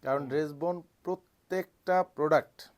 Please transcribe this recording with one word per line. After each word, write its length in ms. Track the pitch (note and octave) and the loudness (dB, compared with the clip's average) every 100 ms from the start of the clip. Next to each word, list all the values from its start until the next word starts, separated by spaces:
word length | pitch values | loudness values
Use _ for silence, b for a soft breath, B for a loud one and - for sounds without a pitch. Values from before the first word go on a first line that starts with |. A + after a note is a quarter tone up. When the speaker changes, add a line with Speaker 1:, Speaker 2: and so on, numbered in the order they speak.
| C3+ | 0
Speaker 1:
কারণ 160 | C#3 | -2
Speaker 2:
হুম। 60 | C#3 | 0
Speaker 1:
ড্রেসবন 440 | C#3 D3+ C#3+ E3 F3 E3+ _ - | -2 -2 -4 -4 -4 -8 _ -8
প্রত্যেকটা 920 | F3+ _ _ _ F#3 F3+ _ - F#3 F3+ - | -8 _ _ _ -6 -6 _ 0 2 2 0
প্রোডাক্ট 400 | D3+ D3+ - _ - | 4 4 2 _ -20